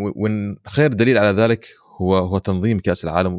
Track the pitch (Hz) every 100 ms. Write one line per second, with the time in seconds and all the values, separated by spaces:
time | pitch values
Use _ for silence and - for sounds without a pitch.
0 | 101 - 107 107 101 98 - - 151 110
1 | 117 120 104 98 113 113 - - _ -
2 | 92 95 90 95 98 92 107 104 92 87
3 | 80 85 95